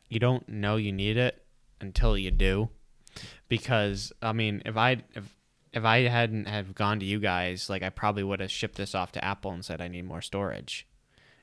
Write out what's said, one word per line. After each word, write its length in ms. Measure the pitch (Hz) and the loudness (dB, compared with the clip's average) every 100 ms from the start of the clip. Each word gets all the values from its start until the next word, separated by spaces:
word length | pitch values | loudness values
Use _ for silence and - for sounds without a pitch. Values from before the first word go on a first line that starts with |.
| _ | _
you 120 | 110 | 0
don't 280 | 123 127 - | 2 2 -4
know 280 | 107 104 110 | -4 0 0
you 160 | 104 | 0
need 240 | 95 101 113 | -2 0 2
it 260 | 127 - _ _ _ _ | 0 -2 _ _ _ _
until 360 | 98 - 117 98 | -4 4 4 4
you 140 | 92 | 2
do. 380 | 92 95 95 117 - - _ - - - - - | 4 4 4 0 -4 -20 _ -20 -18 -16 -18 -2
Because, 640 | 113 - 113 104 98 - - | -2 2 2 2 -2 -6 -6
I 100 | 113 | -2
mean, 300 | 110 110 101 | 0 0 -2
if 120 | 110 110 | -4 2
I, 260 | 123 127 - | 2 2 -4
if, 200 | - 98 - _ _ _ | -16 -16 -20 _ _ _
if 120 | 117 | 0
I 160 | 110 117 | 4 6
hadn't 440 | 120 120 113 110 101 | 4 4 2 0 -4
have 280 | 104 95 | -4 -6
gone 260 | 95 104 107 | 0 0 2
to 60 | 95 | 0
you 120 | 104 | 0
guys, 500 | 101 90 90 90 - | 2 2 0 -4 -4
like, 140 | 95 | -4
I 80 | 95 | -4
probably 320 | - 107 101 | -2 0 0
would 180 | 98 95 | -2 -2
have 100 | 95 | -4
shipped 260 | - 110 - | -4 -6 -6
this 180 | 98 | -6
off 180 | 95 90 | -4 -4
to 120 | - | -4
Apple 260 | 95 98 98 | -4 -4 -6
and 120 | 87 | -8
said, 160 | 92 82 | -8 -8
"I 60 | 87 | -8
need 180 | 90 90 | -8 -10
more 160 | 85 | -10
storage." 640 | - 98 95 50 - - - _ _ _ _ _ | -6 -4 -4 -6 -8 -12 -12 _ _ _ _ _